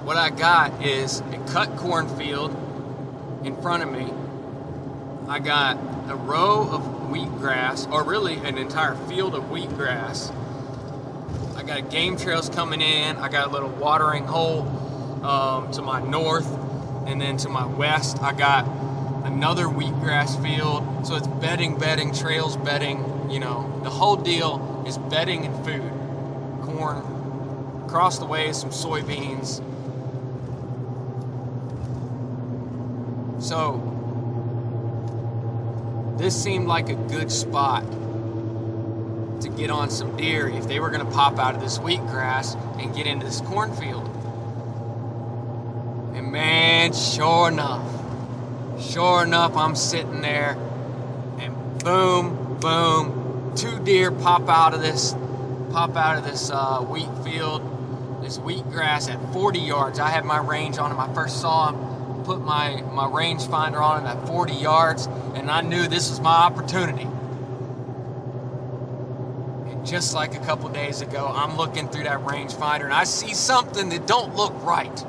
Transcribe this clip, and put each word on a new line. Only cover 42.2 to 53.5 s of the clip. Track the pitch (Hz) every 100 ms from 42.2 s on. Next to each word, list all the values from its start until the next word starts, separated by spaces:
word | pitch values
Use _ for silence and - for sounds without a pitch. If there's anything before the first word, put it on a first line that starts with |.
| 131 131 131 - - -
and | 131
get | 139 147
into | 143 135
this | -
cornfield. | - 196 208 - - 120 - - - - - 120 120 - - - - 120 120 120 - - - - - - -
And | 120 135
man, | 147 156 160 165 165 170
sure | 170 - - 156 165 170
enough, | 156 143 123 123 - - - - - - - - -
sure | - 170 180 180
enough, | 170 170 170 160
I'm | 156 151
sitting | - 170 131 -
there, | 147 147 147 135 - - - - - - - -
and | 123 - - -
boom, | 170 185 185 180 175 123 127 131
boom, | 160 165 165 160 139 127 - - -